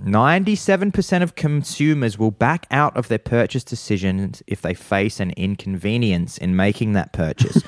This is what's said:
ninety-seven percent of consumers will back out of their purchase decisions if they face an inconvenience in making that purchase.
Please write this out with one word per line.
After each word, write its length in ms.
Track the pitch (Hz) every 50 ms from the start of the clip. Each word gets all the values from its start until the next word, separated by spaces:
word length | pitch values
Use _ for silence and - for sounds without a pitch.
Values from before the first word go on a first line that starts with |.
| -
ninety-seven 920 | 98 101 107 123 143 170 190 190 214 214 - - - 190 180 196 208 -
percent 300 | 202 185 - 190 180 180
of 100 | 165 -
consumers 840 | - - 151 147 147 135 - - - 147 156 156 147 123 113 101 104
will 120 | 110 110
back 360 | 98 - 117 131 160 175 - -
out 260 | 127 139 147 143 -
of 120 | - 120 -
their 100 | 113 107
purchase 460 | - - 117 117 113 - - 131 -
decisions 760 | - 120 - - - 107 92 95 95 92 95 98 92 - - -
if 160 | - 101 - -
they 100 | 87 92
face 460 | - - - 104 98 101 113 - -
an 120 | 98 90 -
inconvenience 1000 | - 92 98 101 - - 98 95 87 98 104 113 120 120 107 92 85 85 85 - -
in 160 | - 92 92
making 360 | 92 95 104 104 - 117 107 104
that 180 | 98 78 - -
purchase. 500 | - 82 78 - - 120 - - - -